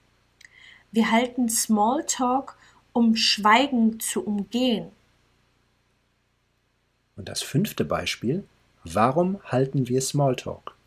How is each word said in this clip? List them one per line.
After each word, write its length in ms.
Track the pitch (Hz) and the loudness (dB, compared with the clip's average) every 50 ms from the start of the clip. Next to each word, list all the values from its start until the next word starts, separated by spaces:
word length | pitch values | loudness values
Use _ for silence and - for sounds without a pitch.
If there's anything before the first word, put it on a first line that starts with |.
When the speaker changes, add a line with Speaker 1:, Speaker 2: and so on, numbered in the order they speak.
| _ _ _ _ _ _ _ _ - - _ - - - - - _ - - | _ _ _ _ _ _ _ _ -20 -20 _ -20 -20 -20 -20 -20 _ -4 0
Speaker 1:
Wir 180 | 226 220 220 | 0 2 4
halten 380 | 226 233 254 247 247 262 247 226 | 2 2 2 0 -2 -2 -2 0
Smalltalk, 1080 | 226 - - - 220 208 208 226 262 240 240 - - - 254 247 254 262 254 - - _ _ - _ _ _ _ - | 0 -2 0 2 2 2 4 2 2 0 -2 -4 -4 -2 0 0 0 -2 -2 -6 -16 _ _ -20 _ _ _ _ 0
um 240 | 247 233 226 220 | 2 4 4 4
Schweigen 840 | 220 - - - 214 196 208 214 247 277 277 262 233 226 220 226 220 | 2 2 0 0 2 4 4 6 6 4 2 2 2 2 2 2 0
zu 260 | - - - 208 - | -8 -4 -4 -4 -4
umgehen. 640 | 214 208 202 196 - - 240 254 254 220 185 165 98 - _ _ _ _ _ _ _ _ _ _ _ _ _ _ _ _ _ _ _ _ _ _ _ _ _ _ _ _ _ _ _ _ _ _ _ _ _ _ _ _ _ _ _ - | -4 -4 -6 -6 -4 -2 0 0 2 0 0 -4 -10 -18 _ _ _ _ _ _ _ _ _ _ _ _ _ _ _ _ _ _ _ _ _ _ _ _ _ _ _ _ _ _ _ _ _ _ _ _ _ _ _ _ _ _ _ -18
Speaker 2:
Und 100 | 101 92 | -16 -14
das 140 | - - - | -10 -10 -10
fünfte 420 | - - - 135 - - - - - | -8 -2 0 0 0 0 -2 -4 -4
Beispiel. 600 | - 85 - - - - - - 113 151 196 - _ _ _ _ _ _ _ - | -2 -2 -4 -4 -6 -6 -4 -4 -4 -4 -4 -6 _ _ _ _ _ _ _ -14
Warum 560 | 82 82 101 113 127 139 170 180 190 196 - - | -4 0 2 2 2 2 2 0 0 -2 -6 -6
halten 460 | - 127 127 135 135 - 143 127 120 | -2 0 0 0 0 0 -2 -2 0
wir 100 | 123 131 | -2 -2
Smalltalk? 720 | 131 - - 143 139 135 123 - - - - - - - - _ _ | -2 -2 0 0 0 0 0 -2 -6 -10 -12 -12 -14 -18 -18 _ _